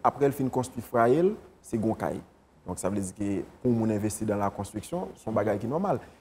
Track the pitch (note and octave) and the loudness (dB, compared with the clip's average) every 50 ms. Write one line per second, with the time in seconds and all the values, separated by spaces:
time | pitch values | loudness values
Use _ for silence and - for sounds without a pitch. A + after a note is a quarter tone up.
0 | - B2 - C3 C#3+ C#3+ C3+ - C3+ B2+ - C3 B2 - - B2 A2+ - - A#2+ | 0 0 2 4 2 2 2 2 -2 0 0 0 -2 -2 -6 -10 -10 -2 2 4
1 | A#2 A#2+ B2+ D#3 E3+ F#3+ G#3+ - - - - _ _ - - A#2 G2+ A2 G#2+ - | 6 6 6 6 4 2 2 0 -8 -18 -20 _ _ -6 -4 0 0 0 0 0
2 | - D#2 D#2 - - - _ _ _ _ _ - _ F2+ F2+ F2 - F#2 G2+ G2+ | -2 -4 -4 -4 -8 -12 _ _ _ _ _ -16 _ -10 -8 -4 -2 -2 -2 0
3 | G2 F#2 F#2+ - G2+ G2+ G2+ F#2+ - - - - - B2 A#2+ A2+ A2+ A2 A2 G#2 | -2 -4 -4 -4 -4 -2 -2 -2 -4 -6 -12 -4 0 2 2 2 2 2 2 2
4 | G2+ G#2+ G2+ - A2 G#2+ G2+ G2+ G2+ G2 G2 - G2+ - - G#2+ - - - F3 | 0 -2 -2 -2 -2 -2 0 0 0 0 -2 -4 -8 -8 -8 -10 -8 -6 -6 -6
5 | F#3 - - - - - A2 - - A2 G#2 G2+ - A2+ C3 D#3+ F#3+ G3+ D#3+ A2+ | -6 -8 -10 -10 -8 -2 0 0 2 2 0 -2 -2 -2 -2 -2 0 0 -2 -2
6 | - - - - | -4 -8 -18 -20